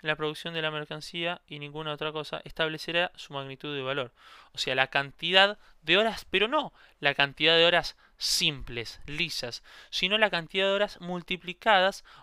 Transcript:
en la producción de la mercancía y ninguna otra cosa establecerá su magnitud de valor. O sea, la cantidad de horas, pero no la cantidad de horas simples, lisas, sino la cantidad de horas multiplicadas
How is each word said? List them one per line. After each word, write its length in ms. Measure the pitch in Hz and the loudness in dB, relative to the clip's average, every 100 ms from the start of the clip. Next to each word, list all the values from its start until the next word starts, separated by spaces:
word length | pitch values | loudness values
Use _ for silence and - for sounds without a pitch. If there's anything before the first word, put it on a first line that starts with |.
en 80 | 156 | -4
la 80 | 151 | -2
producción 380 | 151 156 170 | -2 -4 -8
de 80 | 165 | -4
la 80 | 156 | -4
mercancía 720 | 151 151 151 - 170 170 175 _ | -4 -8 -10 -10 -4 -4 -6 _
y 120 | 147 | -14
ninguna 340 | 147 147 156 | -12 -8 -8
otra 180 | 147 156 | -6 -6
cosa 300 | 156 147 160 | -6 -8 -10
establecerá 680 | - - 160 160 - 170 180 - | -10 -2 -2 -2 -2 -2 -2 -4
su 160 | - | -12
magnitud 400 | 139 135 135 147 | -10 -10 -12 -8
de 80 | 139 | -6
valor. 300 | 131 143 120 _ - - - | -4 -4 -4 _ -20 -20 -18
O 60 | - | -6
sea, 160 | 139 | -2
la 140 | 131 131 | 2 2
cantidad 680 | 139 139 - 165 190 202 208 - _ | 2 -2 -6 2 6 6 4 -14 _
de 160 | 151 185 | 2 4
horas, 280 | 220 190 - | 4 0 -2
pero 180 | 190 220 | 0 2
no 240 | 302 208 _ - _ | 0 -2 _ -20 _
la 160 | 143 | -2
cantidad 420 | 139 139 139 156 165 | 2 0 4 4 6
de 100 | 170 | 6
horas 300 | 175 - - _ _ | 4 0 -12 _ _
simples, 840 | - - 165 135 - 117 110 - - | -2 0 0 -2 -8 -8 -10 -12 -12
lisas, 560 | 151 165 - 123 - - - - | -6 -6 -6 -8 -10 -16 -20 -10
sino 260 | - 185 214 | -4 0 2
la 140 | 208 | 2
cantidad 360 | 175 160 190 196 | 0 -4 0 2
de 60 | |
horas 280 | 196 208 - | 2 -2 -4
multiplicadas 1000 | 175 180 - 180 175 175 226 196 190 - - - | -8 -8 -6 -8 -8 -4 4 6 4 0 -16 -20